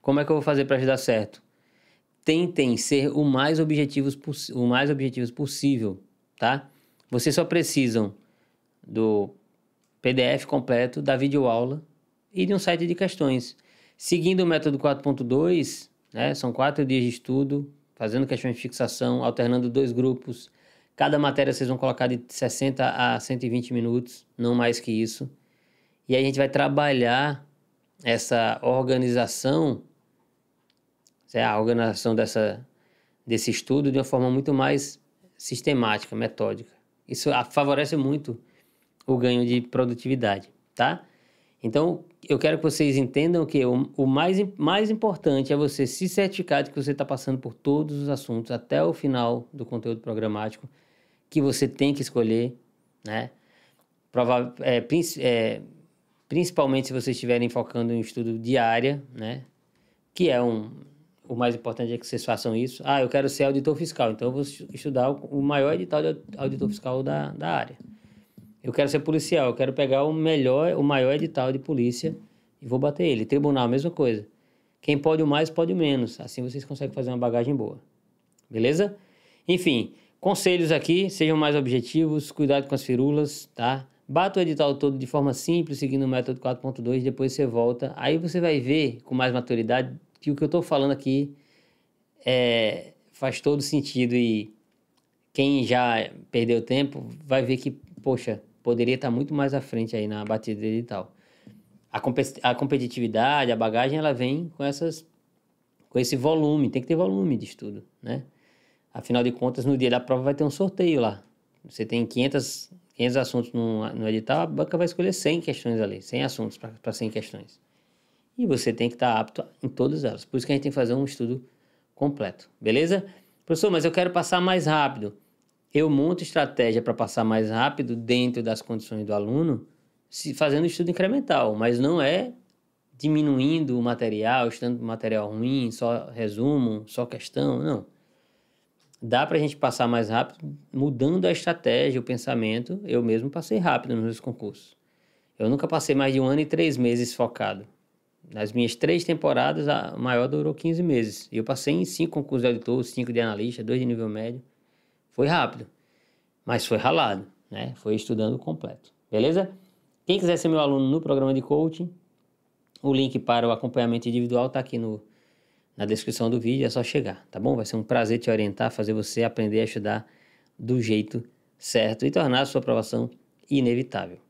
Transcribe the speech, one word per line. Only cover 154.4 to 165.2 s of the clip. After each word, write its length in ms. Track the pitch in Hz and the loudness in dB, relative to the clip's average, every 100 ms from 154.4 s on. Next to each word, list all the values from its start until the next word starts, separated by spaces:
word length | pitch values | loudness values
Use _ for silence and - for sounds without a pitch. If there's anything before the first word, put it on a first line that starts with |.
| - _ _ _ _ _ _ | -16 _ _ _ _ _ _
Foi 180 | - 143 | 0 2
rápido, 380 | 170 120 117 110 _ _ _ _ _ _ _ | 4 0 -4 -18 _ _ _ _ _ _ _
mas 220 | - 120 - | -4 -2 0
foi 100 | 107 | 2
ralado, 500 | 120 160 123 98 98 _ _ | 2 2 2 -2 -8 _ _
né? 240 | 107 123 127 | -10 -10 -6
Foi 180 | 107 | -2
estudando 420 | 110 - 110 110 131 | -2 -2 -2 0 -2
completo, 560 | - 160 - - _ _ _ | -6 -8 -10 -14 _ _ _
beleza? 440 | 107 135 175 190 - _ _ _ _ | 0 2 2 -2 -8 _ _ _ _
Quem 140 | - 190 | -2 2
quiser 180 | 180 170 | 2 2
ser 120 | 165 | 2
meu 100 | 160 | 2
aluno 300 | 143 139 131 | 4 2 2
no 120 | 156 | 0
programa 320 | 160 139 135 | 2 2 2
de 80 | 135 | 0
coaching, 480 | 131 147 160 160 170 - _ _ _ _ _ _ _ _ | 0 2 2 -2 -10 -10 _ _ _ _ _ _ _ _
o 100 | 139 | 0
link 260 | 135 131 - | 2 2 -2
para 260 | - 120 117 | 0 2 2
o 60 | |
acompanhamento 560 | 110 127 123 117 117 120 | 0 -2 0 0 0 -2
individual 400 | 120 120 120 127 | -2 0 0 0
tá 100 | 135 | -4
aqui 180 | 127 120 | -4 -6
no, 240 | 113 107 - _ | -6 -8 -12 _